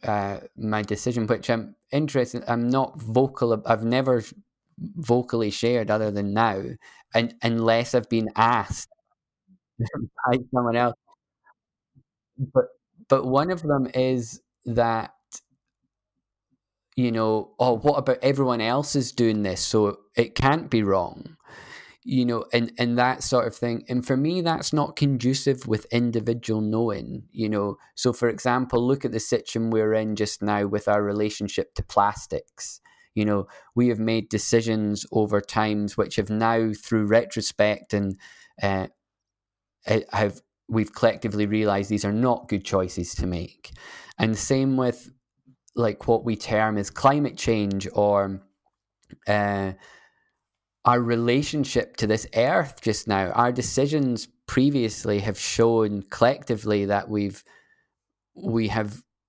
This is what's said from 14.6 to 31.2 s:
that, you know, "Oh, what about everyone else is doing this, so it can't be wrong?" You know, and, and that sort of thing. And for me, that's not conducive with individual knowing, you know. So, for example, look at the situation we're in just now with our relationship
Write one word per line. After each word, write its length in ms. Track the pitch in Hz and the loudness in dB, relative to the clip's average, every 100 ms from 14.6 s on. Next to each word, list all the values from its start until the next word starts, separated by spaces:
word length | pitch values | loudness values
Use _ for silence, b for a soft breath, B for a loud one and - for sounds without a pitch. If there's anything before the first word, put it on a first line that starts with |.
| - | -4
that, 440 | 113 117 113 - _ _ - _ _ _ _ _ _ _ _ _ _ _ _ _ _ _ | 0 0 0 -4 _ _ -18 _ _ _ _ _ _ _ _ _ _ _ _ _ _ _
you 160 | - 123 | -2 0
know, 440 | 113 110 110 - - | 2 2 0 -2 0
"Oh, 180 | 123 113 | 2 2
what 220 | 143 143 | 2 2
about 200 | 135 123 | 2 2
everyone 380 | 131 139 131 117 | 2 2 2 0
else 340 | 110 131 147 | 0 0 0
is 160 | 143 120 | -2 -2
doing 320 | - 117 107 | 2 2 2
this, 180 | 101 92 | -2 -2
so 380 | - 110 104 - _ | 0 2 2 0 _
it 220 | - 120 - | -2 0 2
can't 340 | 135 156 165 | 2 2 0
be 140 | 113 | 0
wrong?" 520 | 101 95 87 - - 160 B B B B B B - | 2 0 -2 -8 -18 -20 B B B B B B -2
You 200 | 127 120 | 0 2
know, 180 | 117 - | 0 0
and, 180 | 120 117 - | -2 0 -2
and 200 | 120 120 | 0 2
that 240 | 123 127 | 2 0
sort 240 | - 127 113 | 0 0 0
of 100 | - | -2
thing. 260 | 120 117 - | -4 -4 -4
And 180 | 123 123 | -4 0
for 80 | |
me, 280 | 131 151 180 | 0 0 0
that's 320 | 170 160 - | -2 -2 -2
not 200 | 151 143 | -2 -2
conducive 720 | - 143 127 123 135 139 127 120 | 0 0 2 0 0 0 -2 -2
with 200 | 107 - | -4 0
individual 680 | 117 120 113 113 117 113 107 | 0 0 0 -2 -4 -2 -2
knowing, 640 | 107 110 117 101 58 - - | 0 0 0 -4 -8 -12 -10
you 160 | - 107 | -6 -2
know. 300 | 104 101 - b | 0 -2 -6 b
So, 180 | b 127 | b -2
for 160 | 117 120 | 2 0
example, 580 | - 127 123 123 120 123 | 0 0 0 0 0 2
look 200 | 135 123 | 0 -2
at 60 | |
the 60 | 110 | -4
situation 520 | - 117 - 113 113 | -2 -2 -2 -4 0
we're 240 | 113 107 | 2 2
in 200 | 110 110 | 2 0
just 280 | 107 104 - | -2 -4 -4
now 240 | 104 104 101 | -2 0 0
with 200 | 104 - | -2 0
our 160 | 104 | 0
relationship 720 | 101 104 | 2 0